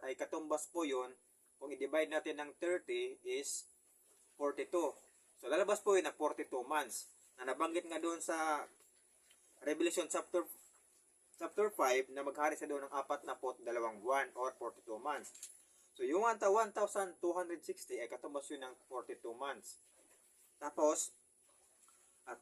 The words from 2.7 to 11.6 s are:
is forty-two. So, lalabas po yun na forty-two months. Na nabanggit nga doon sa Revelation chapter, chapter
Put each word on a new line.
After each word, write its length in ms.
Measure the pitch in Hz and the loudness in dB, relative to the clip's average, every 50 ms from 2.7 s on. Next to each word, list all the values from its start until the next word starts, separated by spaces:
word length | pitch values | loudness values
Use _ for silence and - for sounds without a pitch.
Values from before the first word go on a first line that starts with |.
| 180 180 - 127 120 120 127 127 - - - | 0 0 -2 -2 -4 -2 -2 -4 -6 -8 -8
is 400 | 127 127 139 143 - - - - - _ _ _ _ _ _ _ _ _ _ _ _ _ - | -4 -4 -4 -4 -4 -8 -8 -10 -12 _ _ _ _ _ _ _ _ _ _ _ _ _ -2
forty-two. 560 | 143 143 135 143 135 - 180 175 156 131 - - - _ _ _ _ _ _ | -2 -2 0 -2 -4 0 0 0 0 0 -4 -6 -18 _ _ _ _ _ _
So, 140 | - - 123 | -10 -2 2
lalabas 320 | 151 180 196 196 202 - - | 4 6 6 6 6 4 8
po 160 | 208 196 185 | 8 8 8
yun 80 | 156 | 8
na 80 | 143 - | 6 2
forty-two 480 | - 151 147 - 156 143 - 139 131 120 | 2 2 2 2 2 -4 -2 -2 -2 0
months. 480 | 135 156 151 135 110 - - - - - _ _ _ _ | 2 2 2 2 0 -4 -8 -10 -10 -18 _ _ _ _
Na 100 | 123 127 135 | -6 -2 -2
nabanggit 320 | 135 143 165 165 165 175 170 | 0 0 0 0 0 -2 -2
nga 140 | 165 160 156 | -2 -6 -2
doon 180 | 170 170 165 165 - | -2 -2 -4 -4 -4
sa 400 | 180 165 160 160 160 151 139 - - - _ - _ _ _ _ _ _ _ _ _ - _ _ _ _ - | -2 0 2 2 2 2 0 0 -6 -14 _ -20 _ _ _ _ _ _ _ _ _ -20 _ _ _ _ -6
Revelation 460 | - 147 151 160 170 175 - 180 156 | -2 -2 0 2 2 2 2 0 -2
chapter, 400 | - - 165 160 - - 175 156 - - - - - _ _ _ _ _ _ _ _ _ _ _ _ _ | -2 -2 -4 -2 0 0 -2 -2 -2 -8 -20 -20 -20 _ _ _ _ _ _ _ _ _ _ _ _ _
chapter 320 | - 330 - - 202 | -10 -8 -4 0 2